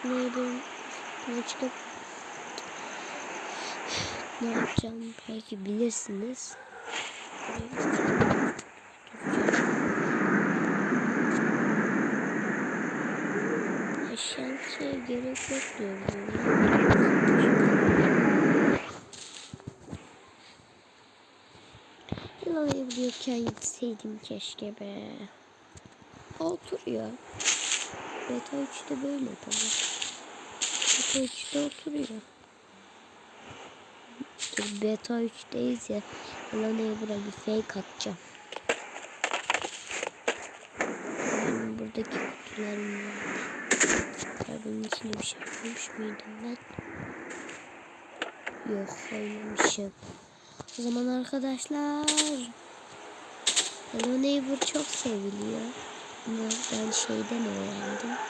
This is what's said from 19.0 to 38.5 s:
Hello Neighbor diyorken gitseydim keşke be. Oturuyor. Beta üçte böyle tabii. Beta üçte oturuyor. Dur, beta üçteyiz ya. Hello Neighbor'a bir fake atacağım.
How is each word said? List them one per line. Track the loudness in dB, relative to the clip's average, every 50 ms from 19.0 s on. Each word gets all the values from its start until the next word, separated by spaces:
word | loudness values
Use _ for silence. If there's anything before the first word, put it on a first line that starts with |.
| -14 -14 -16 -14 -14 -14 -14 -14 -14 -14 -14 -12 -12 -14 -14 -14 -12 -10 -10 -10 -12 -16 -20 -20 -20 -20 -20 -20 -20 -20 -20 -20 -20 -20 -20 -20 -20 -20 -20 -20 -20 -20 -20 -20 -20 -20 -20 -20 -20 -20 -20 -20 -20 -20 -20 -20 -20 -20 -20 -20 -8 -8 -8 -8 -8 -12 -12 -6 -2
Hello | 0 2 2 2
Neighbor | 2 2 0 -2 -4
diyorken | -2 0 0 0 -2 -2 -2 0 0 2
gitseydim | 0 -2 -2 -4 -6 -8 -4 -2 -4 -4 -4 -4 -6 -8 -8 -8
keşke | -8 -8 -8 -6 -6 -8 -8 -8 -8 -8 -8 -8
be. | -10 -8 -8 -8 -8 -10 -10 -10 -12 -14 -14 -20 -20 -20 -20 -20 -20 -20 -20 -20 -20 -20 -20 -20 -20 -20 -20 -20 -16 -16 -8 -2
Oturuyor. | -2 -2 -2 -4 -6 -8 -8 -6 -2 -2 -2 -2 -2 -4 -8 -10 -14 -14 -8 0 2 2 2 2 2 0 0 0 0 -6 -8 -8 -8 -8 -8 -8 -4 -2
Beta | -2 -4 -2 -4 -2
üçte | -2 -2 -4 -6 -12 -6 -4 -4 -2
böyle | -2 -2 -2 -2 -2 -4 -4 -8 -6
tabii. | -4 -2 0 2 0 2 0 0 -2 -2 -4 -4 -6 -6 -10 -14 -14 -14 -14 -14 -14 -6 -4 -2 -2 0 2 4 4 4 4
Beta | 4 2 2 2 2
üçte | 0 -2 -6 -6 -2 0 0 0
oturuyor. | 0 -2 -6 -8 -4 -2 -2 -2 -4 -6 -10 -12 -16 -20 -20 -20 -20 -20 -20 -20 -20 -20 -20 -20 -20 -20 -20 -20 -20 -20 -20 -20 -20 -20 -18 -16 -16 -14 -14 -16 -16 -16 -18 -20 -20 -20 -20 -20 -20 -14 -12 -12 -12 -8 -6 -6 -2 -2
Dur, | -2 -2 -2 -2 0
beta | 0 0 0 0 -2 -2 0 0
üçteyiz | 0 0 -2 -8 -12 -6 -2 0 2 2 0 0 -2 -4
ya. | -4 -4 -4 -8 -12 -12 -10 -10 -10 -10 -8 -4
Hello | -2 0 0 2 2
Neighbor'a | 2 0 0 0 -2 -2 -4 -2 -4 -4
bir | -6
fake | -8 -6 -2 0 0 0 0 -2 -6 -6
atacağım. | -8 -8 -8 -6 -6 -6 -6 -8 -12 -18 -18 -20 -16 -12